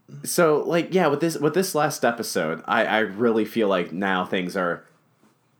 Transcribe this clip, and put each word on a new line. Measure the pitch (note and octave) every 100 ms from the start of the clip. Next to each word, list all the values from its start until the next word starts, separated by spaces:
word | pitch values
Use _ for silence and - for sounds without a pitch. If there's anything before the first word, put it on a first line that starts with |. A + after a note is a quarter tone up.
| _ C#3+
so, | - - E3 D3 -
like, | E3+ D#3
yeah, | F#3 D#3+
with | C#3+
this, | E3 D#3+
with | D3
this | D#3+ F#3+ D3+
last | D3 - A#2+
episode, | A#2 G#2 G2 D#2+ E2 -
I, | A2+ F2
I | G#2+
really | G#2+ F#2+ A#2+ A2
feel | G#2+ A#2 G2+
like | F#2+ F2
now | E2+ G2 F#2
things | F2+ G2 F2+ F#2
are, | F2 D#2+ - _ _ _ _ _ _ _